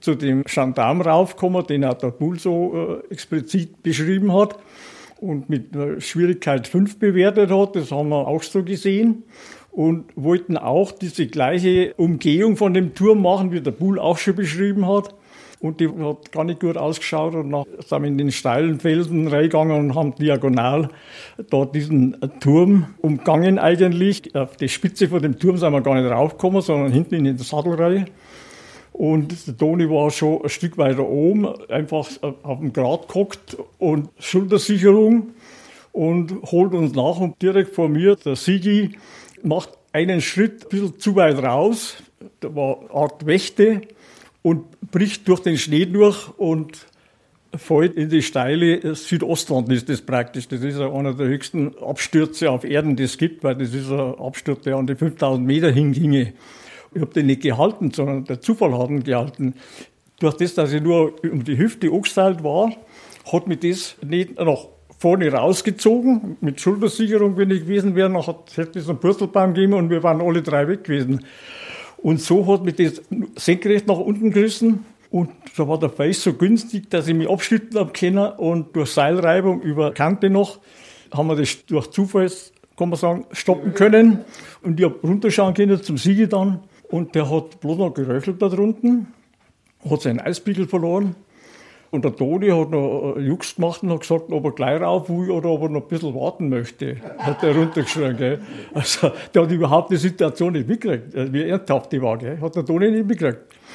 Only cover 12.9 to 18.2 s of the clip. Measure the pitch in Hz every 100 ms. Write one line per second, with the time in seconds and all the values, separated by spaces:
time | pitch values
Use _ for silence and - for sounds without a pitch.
12.9 | - 208 214 180 190 185 170 139 113 190
13.9 | 190 165 165 208 185 180 160 202 202 190
14.9 | 202 202 - _ - - - 160 160 160
15.9 | 165 151 147 - 156 165 170 170 160 147
16.9 | 160 - 160 160 160 143 143 139 - -
17.9 | 147 147 139